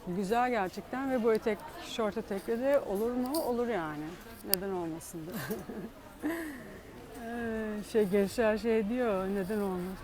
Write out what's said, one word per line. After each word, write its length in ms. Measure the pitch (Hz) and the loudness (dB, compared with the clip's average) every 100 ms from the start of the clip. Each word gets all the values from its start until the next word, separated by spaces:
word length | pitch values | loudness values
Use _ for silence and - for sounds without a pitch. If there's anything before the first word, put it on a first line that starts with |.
| 180 | -4
bu 100 | 180 | -2
güzel 340 | 190 233 247 | 2 2 4
gerçekten 600 | 233 180 - - 254 269 | 2 0 -4 -6 -4 0
ve 140 | 262 | 2
bu 80 | 226 | 4
etek, 260 | 214 226 208 - - - | 4 2 -2 -4 -12 -8
şort 280 | - 214 220 | -2 0 -2
etekle 420 | - 196 - 226 | -4 -4 -2 0
de 220 | 269 285 | 4 4
olur 320 | - 196 226 | 4 0 0
mu? 300 | 247 247 311 254 | 0 0 0 2
Olur 220 | 240 240 | 0 0
yani. 360 | 208 156 151 156 180 - - 208 | 0 -2 -4 -8 -10 -14 -12 2
Neden 220 | - 196 | 4 4
olmasın 500 | 185 165 160 - 170 160 | -2 -2 -4 -8 -10 -8
da. 40 | 190 135 214 180 226 170 - - - 302 | -6 -4 -4 -6 -8 -8 -10 -16 -6 -2
<laughs> 0 | 339 311 262 214 208 - - - - 226 | -2 -6 -10 -12 -14 -16 -16 -14 -10 -8
Ee, 400 | 240 233 220 214 208 - | -4 -2 -2 -2 -4 2
şey, 160 | 226 202 | 4 6
gençler 500 | 202 196 - 214 214 | 6 4 4 4 4
şey 300 | 226 226 202 | 4 4 4
diyor, 380 | 247 240 190 190 | 2 2 2 2
neden 340 | 202 185 214 | 0 0 0
olmasın? 360 | 196 180 180 190 | 0 0 -4 -6